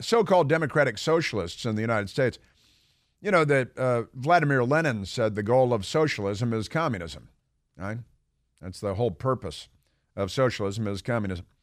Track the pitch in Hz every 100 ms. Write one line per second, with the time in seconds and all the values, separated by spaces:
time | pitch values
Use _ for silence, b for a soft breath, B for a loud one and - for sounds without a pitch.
0 | - 233 214 185 147 160 156 156 135 107
1 | - 165 160 110 87 - 120 107 113 113
2 | 101 - 127 - b b b b b b
3 | b _ 196 190 151 139 127 - 127 120
4 | 117 131 131 175 147 135 120 147 165 110
5 | 98 - 110 104 104 127 127 117 98 156
6 | 156 - 98 101 120 113 107 160 160 107
7 | 85 71 58 _ _ _ _ - 95 113
8 | 113 _ _ _ _ _ 92 90 104 95
9 | 120 90 131 127 90 - - _ _ _
10 | _ - 98 - 131 - 101 101 107 101
11 | - 120 101 90 92 _